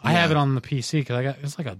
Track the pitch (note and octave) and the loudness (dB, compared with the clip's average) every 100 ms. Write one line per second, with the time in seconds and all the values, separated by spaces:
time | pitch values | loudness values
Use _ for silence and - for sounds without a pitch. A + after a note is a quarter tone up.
0 | - E3+ E3+ D#3 C#3 C3 - C#3 - D#3 | 2 4 4 4 2 0 -2 -6 -2 -2
1 | C3+ B2 C3+ C3+ C#3+ - C3+ F#2+ | -2 -2 -4 -6 -10 -8 -10 -10